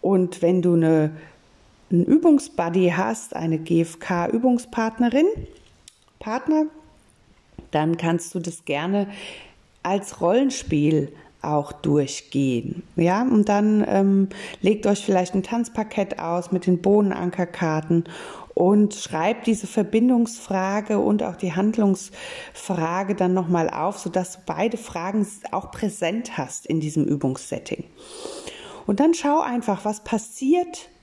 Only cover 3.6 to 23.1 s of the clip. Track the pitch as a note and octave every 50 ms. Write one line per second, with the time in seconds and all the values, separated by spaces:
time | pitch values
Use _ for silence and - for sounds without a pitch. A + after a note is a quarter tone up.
3.6 | D#3+ D#3+ E3+ E3 E3+ E3 - - - - F#3+ F3 E3+ - - A3+ A#3+ C4 B3 A#3+
4.6 | - - - - A3+ A3+ A3+ A3+ A#3+ A#3+ A#3 C#4 D#4+ G4 A4+ - - - - -
5.6 | - _ _ _ _ - _ _ _ _ _ _ - A3 A3 B3+ - D#4 D#4 D#4
6.6 | D#4 D4+ - - - - _ _ _ _ _ _ _ _ _ _ _ _ _ -
7.6 | - - - D3+ D3+ D#3+ E3+ E3 E3+ E3 E3+ E3+ - - - F#3 E3 E3+ E3 -
8.6 | _ - C#3+ C#3+ D#3 F3+ G3 G3+ G3+ G3+ G3+ - - - - - - - _ _
9.6 | _ _ _ _ _ F3 F#3+ G3+ G3+ - - - F3 F3 G3 B3 C#4 C4+ B3+ -
10.6 | - - E3 D3 D3 D3+ D#3 D3+ C#3+ C#3+ - - - - _ _ - C#3 D3+ D3
11.6 | C#3+ - - - - D#3 C#3+ D3 C#3 C3 - - - - - C#3 C#3 C3 B2+ A#2
12.6 | - - - E3 - - - - E3+ E3+ F#3 G#3+ B3 C4 A#3+ G#3+ G#3 G#3 G3+ G3+
13.6 | G#3 G#3+ G#3+ G#3+ G#3 - - G3 G3 G3 G3 G3 G3 F#3+ - - - - - -
14.6 | - F#3 A3 G#3+ - G#3 G3+ G3 - - G3 F3+ F3+ F3 - F#3+ F#3+ - A#3 A#3
15.6 | A#3 - - A3+ G#3+ A3 - - G3 F#3+ - - D#3+ E3 E3+ F3+ F3 - F#3+ F3+
16.6 | - F#3 F3+ E3+ F3 G3 G3+ G#3+ G#3 G3 - - F3 F3+ - - F3+ F3 - -
17.6 | F3 D#3+ D#3 D#3 D#3 D#3 E3+ E3+ E3+ E3 - - - - - - - - - -
18.6 | F3 F#3 G#3 G#3 G#3 G3+ G#3 - - - - D#3 D#3+ G3+ A3+ A3+ - A#3 A3+ G3+
19.6 | - - - A3 G3 G#3 - A3+ A#3 B3 B3+ A#3 A#3 A3+ - - - - G3 F#3+
20.6 | F#3 F#3+ G3 G#3+ G#3 - G#3+ G3+ G#3 G#3 G#3 G3+ - - F3 - - F3+ D#3 F#3
21.6 | G#3 G#3+ A3 A3+ G#3+ G3+ F#3+ - - - - - - - - - - - - -
22.6 | - - F#3+ E3 D#3+ E3 E3+ F#3 G3 F#3+